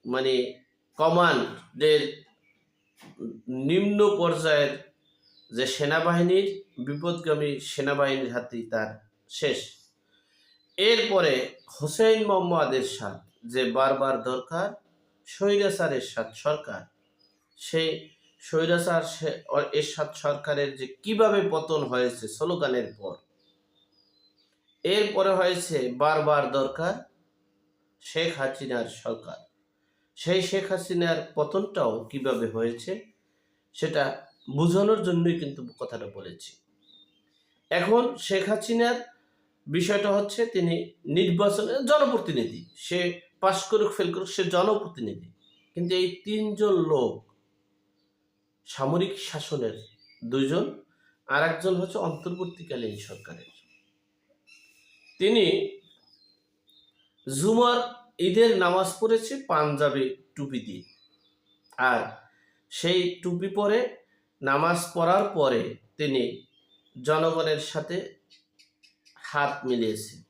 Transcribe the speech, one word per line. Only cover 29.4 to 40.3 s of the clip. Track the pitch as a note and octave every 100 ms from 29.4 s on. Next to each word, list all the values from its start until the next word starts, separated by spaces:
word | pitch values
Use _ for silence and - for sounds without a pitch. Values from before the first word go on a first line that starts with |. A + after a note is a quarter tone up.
| _ _ _ _ _ _ _ -
সেই | E3 F#3
শেখ | F3 G3 G3
হাসিনার | F#3 F3+ F3 E3+ D#3+ -
পতনটাও | - D3 F#3+ G#3 F3+ B2 A2+ A2+
কিভাবে | C#3 C3 A2+ A2+ A2+
হয়েছে | A#2 A#2 - G#3 - _ _ _ _ _ _ -
সেটা | D#3 D3+ C3+ - - _ - C#3
বোঝানোর | E3+ F#3 G#3 G#3+ F3+
জন্যই | E3+ E3+ E3
কিন্তু | C#3+ C3+ A#2+ -
কথাটা | A#2+ A#2 G#2 G2
বলেছি। | F2+ E2+ - - _ _ _ _ _ _ _ _ _ _ _
এখন | E3+ F3 A#3 B3 -
শেখ | - G3 G3
হাসিনার | G#3+ - A#3 A#3 A#3+ - _ _ _ _ _ -
বিষয়টা | D#3+ F3 G3+ G3+ G3+
হচ্ছে, | G3+